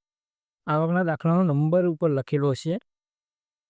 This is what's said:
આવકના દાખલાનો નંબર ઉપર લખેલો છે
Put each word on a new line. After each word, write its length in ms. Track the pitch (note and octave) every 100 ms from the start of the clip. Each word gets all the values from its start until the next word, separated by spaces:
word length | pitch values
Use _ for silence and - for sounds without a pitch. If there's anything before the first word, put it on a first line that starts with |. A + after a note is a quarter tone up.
| _ _ _ _ _ _ -
આવકના 380 | D3+ E3 F3
દાખલાનો 380 | F3 D3+ E3 E3+
નંબર 440 | F#3 C#3+ D#3 F3+ F3+
ઉપર 240 | D#3 E3
લખેલો 440 | C3+ - D3 C#3+
છે 240 | B2+ D#3+ F#3+ _ _ _ _ _ _ _ _